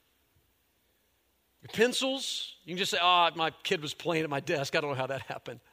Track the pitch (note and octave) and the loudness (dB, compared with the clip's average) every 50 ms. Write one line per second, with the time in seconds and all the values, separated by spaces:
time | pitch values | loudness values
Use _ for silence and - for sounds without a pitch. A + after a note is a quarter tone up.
0 | _ _ _ _ _ _ _ _ _ _ _ _ _ _ _ _ _ _ _ _ | _ _ _ _ _ _ _ _ _ _ _ _ _ _ _ _ _ _ _ _
1 | _ _ _ _ _ _ _ _ _ _ _ _ - - - - A3+ B3 A#3+ - | _ _ _ _ _ _ _ _ _ _ _ _ -16 -8 2 4 4 4 4 2
2 | B3+ C4+ C4+ C4+ - - - - - - - - _ D#3 F3 F3+ G3 F#3 G#3 F3+ | 0 0 -2 -2 -4 -6 -6 -6 -8 -10 -12 -16 _ -8 -4 -2 -2 0 0 2
3 | F3 F3+ F3+ F3 E3+ E3 D#3+ E3 D#3+ D#3 - - - - G3 E3 D3+ D#3 - - | 4 6 6 6 6 4 4 2 -2 -2 -2 -4 -2 -2 -2 -2 -2 -6 -10 -6
4 | - E3 E3+ D#3+ D#3+ D3+ C#3+ C#3 C3+ C3 F3 C#3+ C#3 - - E3 D3 C#3+ C#3 B2+ | -4 0 0 0 0 0 -2 -4 -2 0 0 0 0 0 0 0 0 0 -2 -2
5 | C3 B2+ C3+ C3 - - C#3 C3+ - C#3 A#2+ - - _ | -2 -4 -4 -6 -8 -8 -10 -10 -10 -12 -14 -14 -16 _